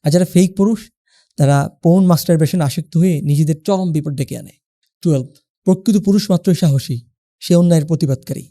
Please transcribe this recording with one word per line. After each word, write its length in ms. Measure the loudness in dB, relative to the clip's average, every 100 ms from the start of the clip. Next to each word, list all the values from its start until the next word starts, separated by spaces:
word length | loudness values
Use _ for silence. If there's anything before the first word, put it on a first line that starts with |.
আর 80 | 0
যারা 140 | 0 0
ফেক 320 | 2 0 0
পুরুষ, 220 | -2 -2 -8 _ _ _ _ -2
তারা 320 | 0 2 -2 _
পর্ন 220 | 2 4 4
মাস্টারবেশন 560 | 0 0 0 0 0
আসক্ত 360 | -2 -4 -4 0
হয়ে 240 | 0 0
নিজেদের 400 | -2 0 0 -2
চরম 300 | -2 -2 -2
বিপদ 220 | -4 -6
ডেকে 240 | -8 -8 -10
আনে। 140 | -16 _ _ _ _ _
টুয়েলভ, 260 | -2 -2 -4 _ _ _ -2
প্রকৃত 320 | 0 0 0 2
পুরুষ 260 | 0 0
মাত্রই 240 | -2 0 0
সাহসী, 420 | 0 0 -4 -10 -10 _ _ _
সে 160 | 0 2
অন্যায়ের 300 | 4 2 0
প্রতিবাদকারী। 600 | -2 -2 -4 -6 -14 -14